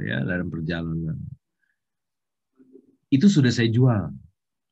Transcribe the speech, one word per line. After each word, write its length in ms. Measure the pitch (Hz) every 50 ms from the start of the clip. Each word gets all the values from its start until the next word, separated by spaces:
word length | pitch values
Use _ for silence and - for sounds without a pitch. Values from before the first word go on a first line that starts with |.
| -
ya, 160 | 52 57 -
dalam 320 | - 92 90 90 90 87 80
perjalanan. 640 | 82 82 78 85 85 85 82 80 82 82 80 80 - - - - - _ _ _ _ _ _ _ _ _ _ _ _ _ _ _ _ _ _ _ _ _ _ _ _ _ _ _ - - _ _ _ _ _
Itu 240 | - 135 - 202 -
sudah 160 | 151 131 123
saya 240 | 110 120 117 113 110
jual 400 | 120 127 131 117 101 87 76 69 67 - - _ _ _ _ _ _ _ _